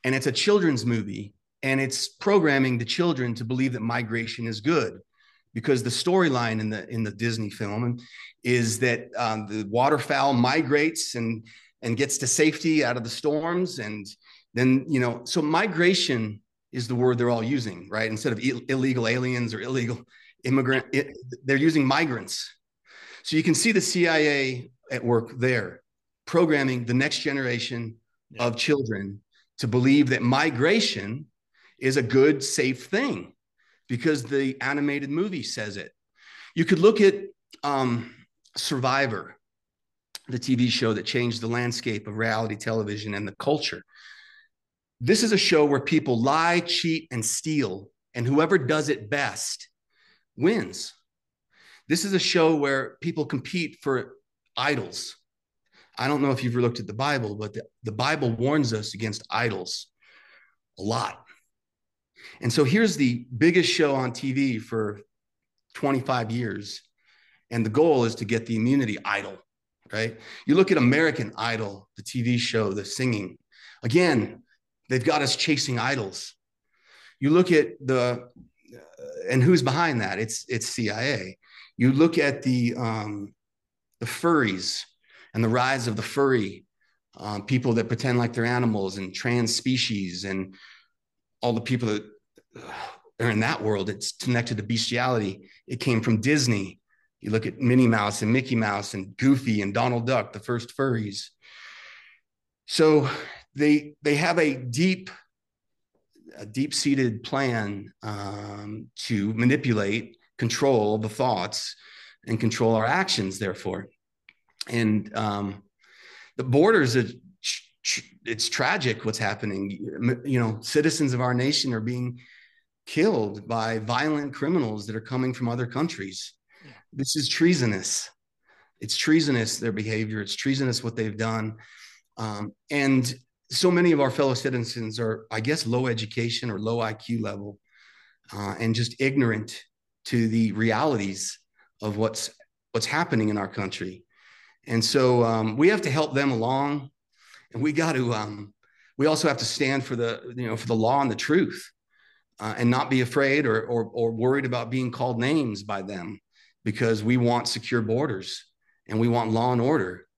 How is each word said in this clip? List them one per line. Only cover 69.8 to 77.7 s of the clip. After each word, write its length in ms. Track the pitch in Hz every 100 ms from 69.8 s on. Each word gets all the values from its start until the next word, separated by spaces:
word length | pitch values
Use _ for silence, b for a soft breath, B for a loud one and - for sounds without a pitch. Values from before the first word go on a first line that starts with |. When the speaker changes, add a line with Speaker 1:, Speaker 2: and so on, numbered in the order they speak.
| _
Speaker 1:
right? 260 | 107 113 - B B -
You 80 | 160
look 160 | 190
at 60 | 165
American 560 | 123 143 160 143 110 -
Idol, 520 | 117 113 104 98 _ -
the 60 |
T 180 | - 127
V 140 | 120 123
show, 340 | 120 113 104
the 140 | 98 95
singing. 520 | - 127 107 92 - _ B B B
Again, 580 | 120 147 180 131 98 - _ _ _ _ _
they've 140 | 131
got 180 | 123 151
us 140 | 135 -
chasing 440 | - 143 - 120
idols. 560 | 123 139 101 - - _ _ _ _ b b b b b
You 100 | 135
look 220 | 165 180
at 180 | 165 127